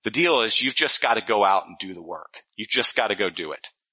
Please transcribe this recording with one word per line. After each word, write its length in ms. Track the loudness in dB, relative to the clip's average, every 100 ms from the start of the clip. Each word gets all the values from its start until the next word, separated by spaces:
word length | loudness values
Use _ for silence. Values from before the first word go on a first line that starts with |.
The 80 | -2
deal 300 | 0 4 4
is 200 | 2 0
you've 140 | 0 0
just 260 | 2 2
gotta 200 | 2 0
go 240 | 2 2 4
out 200 | 2 0
and 120 | -14
do 140 | -14
the 80 | -14
work. 320 | -14 -14 -14 -20 _ -16
You've 120 | -4
just 280 | 0 0 0
gotta 200 | 0 0
go 140 | -2
do 240 | -4 -10
it. 140 | -10 -14 _ _